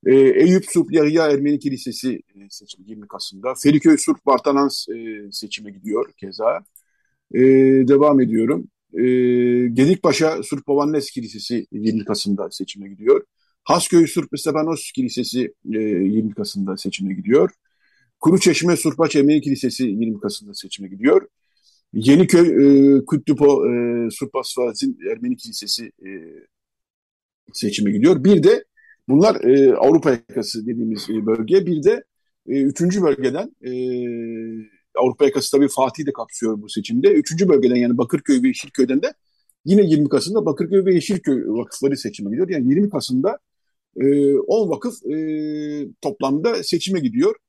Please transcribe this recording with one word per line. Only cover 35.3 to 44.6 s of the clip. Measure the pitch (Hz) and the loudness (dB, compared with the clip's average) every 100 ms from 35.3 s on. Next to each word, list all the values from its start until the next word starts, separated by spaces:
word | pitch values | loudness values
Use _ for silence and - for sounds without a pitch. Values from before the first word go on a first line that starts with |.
| 139 - 139 | 0 -2 2
tabii | 139 | 2
Fatih'i | - 131 139 143 | 2 -2 -2 -8
de | |
kapsıyor | 135 113 - 113 107 | -8 -12 -6 -6 -6
bu | 104 | -8
seçimde. | - 104 117 190 | -10 -4 2 4
Üçüncü | 196 - 165 190 | 2 0 -2 2
bölgeden | 147 123 123 | 4 4 2
yani | 120 120 | 0 0
Bakırköy | 123 - - 135 | -2 -2 0 0
ve | 127 | 2
Yeşilköy'den | 123 139 - 127 131 | -2 -10 -2 0 0
de | 311 302 _ _ _ _ 143 | -4 -8 _ _ _ _ 2
yine | 196 | 2
yirmi | 190 156 147 | 4 2 2
Kasım'da | - 156 214 196 | 0 0 -2 -2
Bakırköy | 139 170 196 185 | -4 0 0 2
ve | |
Yeşilköy | 180 - 196 - 131 - | 0 0 -4 -2 -2 -2
vakıfları | 110 120 - 139 139 | -6 -6 -4 -4 -2
seçime | 110 - 101 | -8 -8 -8
gidiyor. | 117 180 | -4 -4
Yani | 170 127 | -2 0
yirmi | 151 202 | 2 0
Kasım'da, | 156 - 127 165 247 _ _ _ _ _ - | -4 -4 -2 -2 -4 _ _ _ _ _ -2
e, | 135 143 143 139 | 0 2 2 0
on | - 214 | 0 0